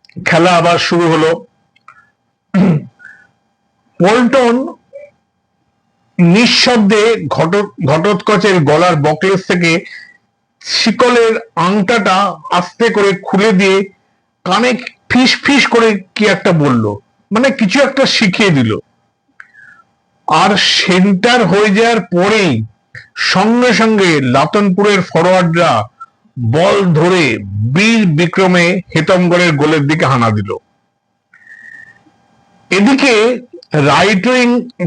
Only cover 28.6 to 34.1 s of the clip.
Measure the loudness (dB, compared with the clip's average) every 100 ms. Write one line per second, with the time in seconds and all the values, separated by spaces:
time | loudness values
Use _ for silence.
28.6 | 0 -2 -4 -4 0 2 2 2 0 0
29.6 | 0 0 0 0 0 0 0 -2 -4 -10
30.6 | _ _ _ _ _ _ _ _ -20 -20
31.6 | -20 -20 -20 _ _ _ _ _ _ _
32.6 | -4 0 2 2 2 2 0 -2 -8 -20
33.6 | -6 -2 0 2 2